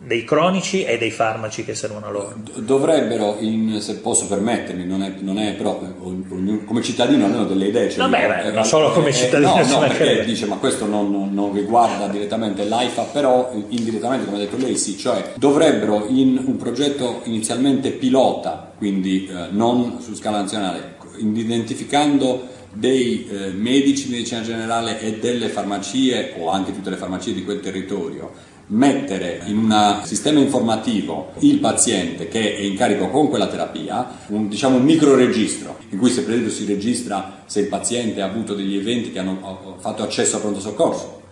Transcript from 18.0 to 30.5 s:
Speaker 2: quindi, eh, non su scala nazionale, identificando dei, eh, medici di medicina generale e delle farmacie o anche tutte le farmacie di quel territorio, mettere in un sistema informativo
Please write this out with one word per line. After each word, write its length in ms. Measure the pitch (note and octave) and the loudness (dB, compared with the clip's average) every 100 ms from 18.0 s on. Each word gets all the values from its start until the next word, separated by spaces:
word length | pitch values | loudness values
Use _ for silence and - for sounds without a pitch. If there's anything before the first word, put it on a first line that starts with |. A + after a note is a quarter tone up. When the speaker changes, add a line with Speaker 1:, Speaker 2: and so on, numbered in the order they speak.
| B2+ B2+ A2 F2 E2+ E2 - - | 2 6 4 2 -4 -6 -12 -4
Speaker 2:
quindi, 520 | G#2 G2 F#2+ F#2+ F#2+ | 0 0 2 0 0
eh, 200 | F2+ E2 | -8 -4
non 500 | G2 A#2 B2 A#2+ - | 0 2 2 0 -4
su 140 | - G#2 | -10 -8
scala 240 | A2 G#2+ | -4 -2
nazionale, 560 | G2 G#2+ F#2+ E2 D#2 - - - | -2 -2 -4 -4 -10 -16 -20 -4
identificando 1300 | G#2+ G#2+ A2+ A#2 A2+ B2+ - C#3+ D3 C#3+ C3 B2+ - - - | -2 0 0 -2 -2 -6 -2 2 4 4 2 0 -4 -16 -16
dei, 540 | G2 A#2+ C3 A#2+ A2 - | -2 2 2 2 -2 -4
eh, 200 | G2+ G2 | -8 -6
medici 560 | F#2 A2+ C3+ C#3 C3+ B2 | -4 2 4 4 2 -2
di 60 | |
medicina 300 | A#2+ A2+ A#2 | -6 -4 -6
generale 580 | A2+ A2+ A2+ A#2 A#2 A#2+ | -4 -6 -2 -2 -2 -4
e 180 | A2 G#2+ | -4 -2
delle 300 | A#2 B2 G#2+ | -2 -2 -2
farmacie 840 | G#2 G2 G2+ F#2+ B2+ C3 A#2 F2 - | -4 -4 -4 -4 0 2 2 -2 -6
o 100 | E2 | -2
anche 240 | F#2+ F2+ | -2 -2
tutte 160 | - F#2 | -6 -6
le 60 | F#2 | -6
farmacie 380 | F#2 F#2 - | -6 -6 -4
di 100 | F#2+ | -6
quel 160 | F#2 G2 | -4 -6
territorio, 720 | - F#2+ - G2+ D#2+ - D#2 - - - - | -4 -6 -6 -6 -6 -8 -12 -16 -20 -20 -4
mettere 720 | G#2+ C#3 A#2+ - F#2 F2+ E2 F2+ | 2 4 2 -2 -4 -4 -6 -2
in 100 | G#2 | 0
un 420 | A2 G#2+ G#2 G2+ | 4 6 4 2
sistema 360 | - G#2+ D3+ D3+ | -2 -2 2 4
informativo 960 | C3 | 4